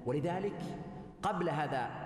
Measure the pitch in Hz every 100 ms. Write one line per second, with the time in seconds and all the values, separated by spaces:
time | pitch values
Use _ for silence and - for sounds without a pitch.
0 | 120 143 170 185 202 - - - - -
1 | - - 196 185 175 147 147 135 117 -